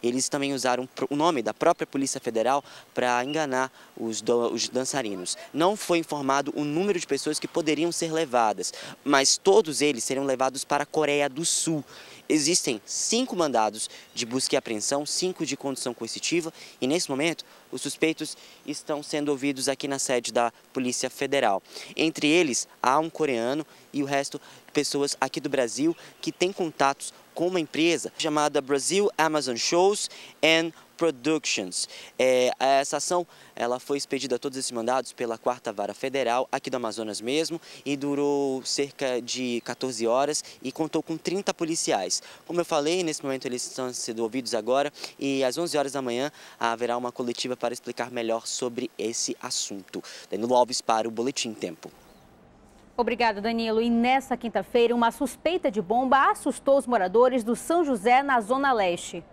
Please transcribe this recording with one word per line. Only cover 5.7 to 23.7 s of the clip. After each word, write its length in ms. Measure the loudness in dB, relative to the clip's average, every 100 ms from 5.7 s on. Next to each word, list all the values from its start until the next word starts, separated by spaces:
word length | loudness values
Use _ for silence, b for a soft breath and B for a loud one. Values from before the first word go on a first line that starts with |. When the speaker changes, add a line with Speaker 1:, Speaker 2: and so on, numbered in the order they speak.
| 2
Speaker 1:
foi 220 | 0 0
informado 520 | 0 -4 2 2 0 -2
o 80 |
número 360 | -2 0 0 -2
de 60 | -2
pessoas 320 | -2 -2 -4
que 100 | -2
poderiam 440 | -2 0 2 0
ser 200 | -2 -2
levadas, 600 | -2 0 2 2 2 -4 B B -10 2
mas 320 | 4 4 2
todos 460 | 6 6 4 2
eles 200 | 2 2
seriam 220 | -2 -2 0
levados 400 | 0 0 -2 -2
para 160 | -2
a 60 | 0
Coreia 420 | 0 2 2 0
do 160 | -2 -2
Sul. 400 | 0 0 -2 -4 B B B 0
Existem 540 | 2 4 2 0 -4 -6
cinco 500 | -6 0 0 0 0
mandados 540 | 2 4 2 0 -10 B B -8
de 100 | -4
busca 300 | -2 0 -2
e 20 |
apreensão, 480 | -2 -4 -2 -2 -2
cinco 400 | -2 -2 -2 -4
de 120 | -4
condução 360 | -6 -6 -6
coercitiva 600 | -6 -8 -6 -2 -2 -2 B B B
e, 80 | 0
nesse 220 | 0 0
momento, 340 | -2 -2 -2 -12 B B
os 120 | -8
suspeitos 560 | -8 0 0 0 -8 -10 B B -10
estão 380 | -10 -6 -6
sendo 240 | -4 -2 0
ouvidos 400 | 0 -2 -2 -2
aqui 220 | -2 -4
na 100 | -4
sede 320 | 0 0 0
da 200 | 0 0 b -10
Polícia 380 | -4 -2 -2 -4
Federal. 520 | -4 0 2 2 0 B B B 0
Entre 300 | 0 2 4
eles, 380 | 6 4 0 -4 -2
há 160 | 2 2
um 120 | 0
coreano 580 | -2 -2 0 0 -2 -6